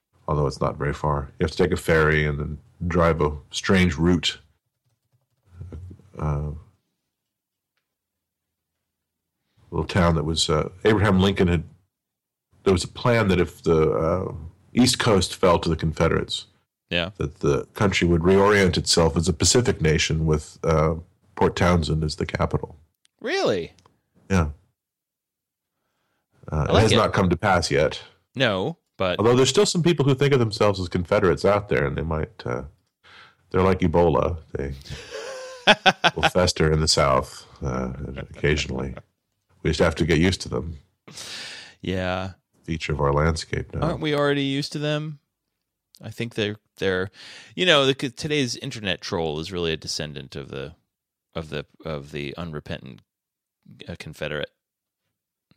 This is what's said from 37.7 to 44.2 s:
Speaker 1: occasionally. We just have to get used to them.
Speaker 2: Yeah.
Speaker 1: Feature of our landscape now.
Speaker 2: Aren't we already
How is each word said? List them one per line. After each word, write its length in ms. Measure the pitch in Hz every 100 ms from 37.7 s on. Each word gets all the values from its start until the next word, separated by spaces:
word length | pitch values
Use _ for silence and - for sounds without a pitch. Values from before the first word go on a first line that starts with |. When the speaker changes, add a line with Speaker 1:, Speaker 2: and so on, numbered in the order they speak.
| 64 64 65 69 65 - 80
Speaker 1:
occasionally. 600 | 73 76 69 64 65 62 - _ _ _ _ _
We 60 | 80
just 100 | 78
have 160 | 87 73
to 100 | 80
get 120 | 80
used 220 | 92 92
to 80 | -
them. 300 | 60 82 76 - _ - - - - - - - -
Speaker 2:
Yeah. 500 | 98 92 92 92 92 - _ _
Speaker 1:
Feature 300 | - 82 -
of 80 | 73
our 120 | 71
landscape 600 | 71 80 80 - 73 71
now. 80 | 69
Speaker 2:
Aren't 180 | 151 -
we 120 | 156
already 280 | 147